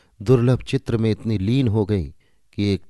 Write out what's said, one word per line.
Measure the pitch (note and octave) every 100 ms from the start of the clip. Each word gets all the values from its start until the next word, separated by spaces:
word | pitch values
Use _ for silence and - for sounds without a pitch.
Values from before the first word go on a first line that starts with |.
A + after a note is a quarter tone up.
| _ _
दुर्लभ | G#2 B2+ B2 A#2+
चित्र | - C3+ - A#2
में | A2+
इतनी | G2+ A2 G#2
लीन | G2 C3 B2
हो | A2 G2
गईं | G#2 D2 - _ _ _
कि | - G2+
एक | F#2+ -